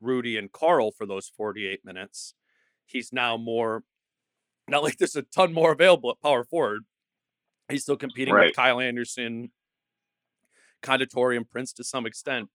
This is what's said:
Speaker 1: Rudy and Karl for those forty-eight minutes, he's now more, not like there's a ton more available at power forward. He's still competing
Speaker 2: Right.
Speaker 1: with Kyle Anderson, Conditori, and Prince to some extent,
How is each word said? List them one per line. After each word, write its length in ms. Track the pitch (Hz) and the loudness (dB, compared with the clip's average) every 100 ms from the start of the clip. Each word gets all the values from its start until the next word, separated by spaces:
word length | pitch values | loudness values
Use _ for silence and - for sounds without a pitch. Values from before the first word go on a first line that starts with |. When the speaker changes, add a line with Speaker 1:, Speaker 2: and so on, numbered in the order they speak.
Speaker 1:
Rudy 340 | 113 127 120 110 | -4 -2 -2 -6
and 160 | 101 | -8
Karl 400 | - 160 170 107 | -2 2 2 2
for 140 | - 104 | -4 -8
those 240 | 95 - | -8 -10
forty-eight 560 | - 107 101 98 95 - | -8 -8 -6 -8 -8 -12
minutes, 480 | 92 98 - - - _ _ _ _ _ | -16 -16 -16 -18 -20 _ _ _ _ _
he's 280 | 131 117 | -10 -6
now 240 | 127 120 113 | -4 -2 -2
more, 460 | 117 117 117 110 - _ _ _ _ _ _ _ - | -2 -2 -2 -4 -8 _ _ _ _ _ _ _ -4
not 140 | 143 | 0
like 140 | 147 - | 0 0
there's 180 | 180 151 | -2 -2
a 60 | |
ton 300 | 135 - 185 | -4 2 2
more 180 | 165 160 | 4 2
available 360 | 147 185 175 123 | 6 6 6 2
at 100 | - | -2
power 220 | 147 131 156 | 0 0 0
forward. 380 | 170 123 104 107 _ _ _ _ _ _ _ - | -2 -2 -2 -10 _ _ _ _ _ _ _ -8
He's 140 | 143 | -6
still 140 | - 143 | -2 -4
competing 360 | 139 120 131 | -4 -4 2
Speaker 2:
Right. 140 | 101 - | 6 6
Speaker 1:
with 80 | - | 4
Kyle 240 | 127 123 | 2 2
Anderson, 720 | 127 120 120 - 117 117 120 _ _ _ _ _ _ _ _ _ _ _ _ _ | -2 -4 -6 -8 -8 -8 -12 _ _ _ _ _ _ _ _ _ _ _ _ _
Conditori, 560 | - 131 127 131 127 120 | -2 0 0 0 0 0
and 120 | 113 | -4
Prince 220 | 120 131 | -8 -10
to 100 | - | -10
some 220 | 123 131 113 | -8 -6 -8
extent, 440 | - - 127 104 | -8 -6 -6 -6